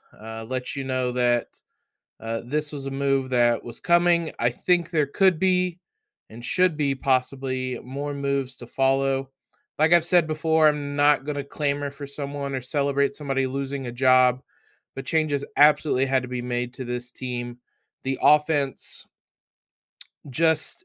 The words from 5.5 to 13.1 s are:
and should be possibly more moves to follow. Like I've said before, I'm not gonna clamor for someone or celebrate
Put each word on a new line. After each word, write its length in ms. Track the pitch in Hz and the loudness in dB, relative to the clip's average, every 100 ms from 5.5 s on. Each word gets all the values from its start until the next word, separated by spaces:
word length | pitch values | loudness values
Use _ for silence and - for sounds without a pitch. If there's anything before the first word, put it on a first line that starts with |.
| 180 180 170 _ _ _ _ _ | 2 0 -6 _ _ _ _ _
and 160 | 113 | -12
should 320 | 117 - 180 147 | -8 0 0 2
be 200 | 143 131 | -2 -2
possibly 840 | 139 131 127 135 131 131 127 120 | 2 2 2 -8 -4 -4 -4 -6
more 280 | 123 135 143 | -6 -6 -4
moves 440 | 143 139 139 131 - | -4 0 0 -2 -8
to 100 | 117 | -14
follow. 640 | - 135 135 139 135 135 _ _ _ _ - | 0 2 4 2 -2 -4 _ _ _ _ -2
Like 140 | 156 | 2
I've 120 | 170 | 2
said 220 | 165 180 156 | 4 0 0
before, 400 | 156 160 160 156 | -4 0 4 4
I'm 300 | 147 143 143 | 2 -4 0
not 280 | 147 143 | 2 2
gonna 200 | 139 143 | 0 -6
clamor 480 | 139 - 147 143 143 | -6 -4 -2 -2 -6
for 160 | - 139 | -6 -10
someone 480 | - 139 143 139 135 | -6 -6 -4 -4 -4
or 40 | |
celebrate 540 | 127 147 143 139 139 | -2 0 0 2 0